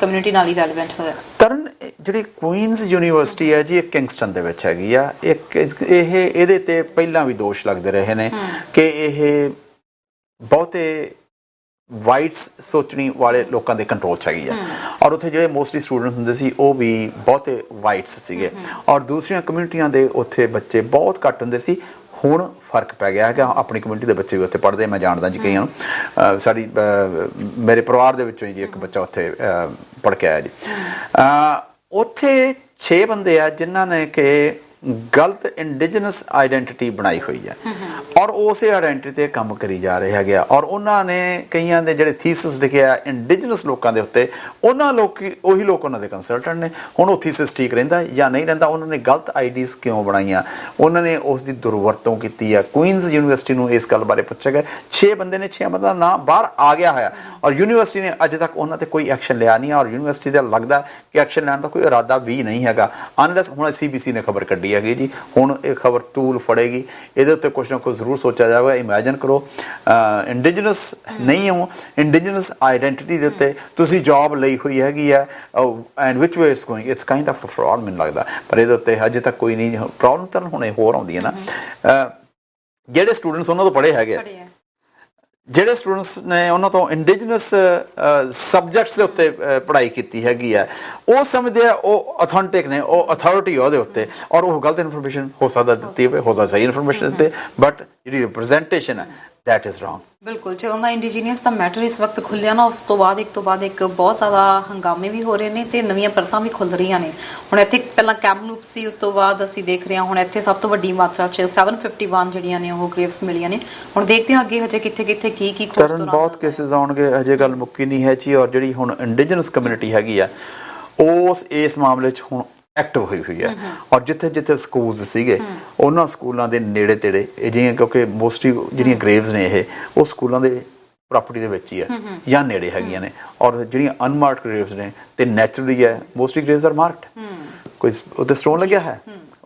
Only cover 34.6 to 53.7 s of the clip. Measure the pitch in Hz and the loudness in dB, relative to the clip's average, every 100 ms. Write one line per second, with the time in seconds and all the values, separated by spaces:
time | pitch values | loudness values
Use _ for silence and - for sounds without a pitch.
34.6 | - _ 135 113 117 135 170 196 - - | -12 _ -8 -8 0 4 4 2 -8 -8
35.6 | 156 135 165 208 202 196 - - 135 131 | -8 -2 -2 -2 -2 -4 -2 2 2 0
36.6 | 123 123 120 104 101 85 - 64 50 - | -4 -6 -6 -2 -2 -2 -4 -8 -10 -12
37.6 | 226 180 185 156 143 - 202 208 208 208 | -12 -10 -12 -12 -2 2 2 2 0 2
38.6 | 220 196 165 135 139 135 147 135 110 104 | 2 2 2 -2 -6 -2 -2 -2 -4 -4
39.6 | 104 92 92 90 95 101 98 98 - 135 | -6 -4 -2 0 0 0 2 2 4 4
40.6 | - 247 208 208 185 180 180 175 - 165 | 2 -2 0 0 2 0 -2 -4 -4 -2
41.6 | 170 170 160 147 151 147 165 165 160 135 | 2 2 2 2 2 0 -2 -2 -2 0
42.6 | 139 139 135 131 - 127 117 185 247 220 | 2 4 4 4 -2 -4 0 0 0 -4
43.6 | 151 127 120 110 101 127 123 - - - | -4 -2 0 0 0 0 0 -2 -16 0
44.6 | 220 262 285 247 202 - 190 - 185 190 | 2 4 2 2 0 -2 -12 -2 2 4
45.6 | 202 175 147 120 101 98 98 120 156 165 | 4 0 -2 -6 -8 -8 -6 -4 -4 -6
46.6 | 165 160 - - 185 196 160 151 139 - | -6 -8 -4 2 4 2 0 -2 -2 -2
47.6 | 127 120 139 175 170 127 135 131 160 160 | 0 0 2 0 0 2 2 2 0 2
48.6 | 160 160 160 151 127 147 160 139 127 123 | 0 0 -6 -4 0 0 0 -4 -2 -4
49.6 | 127 - 123 110 101 98 98 92 - - | -6 -6 -4 -2 0 0 0 -2 -2 -8
50.6 | - - 160 170 170 160 139 131 131 123 | -10 2 2 4 0 0 -2 -4 -6 -6
51.6 | 117 107 101 107 117 113 113 - 107 104 | -2 0 0 0 -2 -2 -4 -4 2 2
52.6 | 98 147 175 190 175 151 147 135 - 127 | 2 2 2 2 0 2 2 2 0 -2
53.6 | 123 | 2